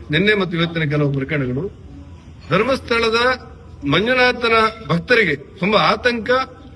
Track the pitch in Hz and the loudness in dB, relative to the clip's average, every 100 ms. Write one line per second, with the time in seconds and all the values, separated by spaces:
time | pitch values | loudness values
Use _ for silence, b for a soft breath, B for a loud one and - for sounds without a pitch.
0 | - 156 202 202 175 170 170 170 147 147 | -2 0 2 2 0 -2 -2 -2 -2 0
1 | 143 135 131 147 127 127 196 - - - | 0 -2 -2 -4 -2 -4 -6 -10 -18 -18
2 | - - - - - 185 247 262 208 233 | -18 -20 -20 -16 -2 0 2 -2 -2 0
3 | 226 226 247 247 - - - - 143 165 | 0 2 0 -2 -8 -20 -20 -8 0 0
4 | 233 254 247 - 233 226 220 - - 170 | 2 4 2 2 2 4 2 0 -2 -2
5 | - 233 180 139 - - 185 208 156 226 | 2 4 2 -2 -8 -6 2 4 4 2
6 | 247 233 220 254 254 - - | 0 0 0 0 -2 -10 -20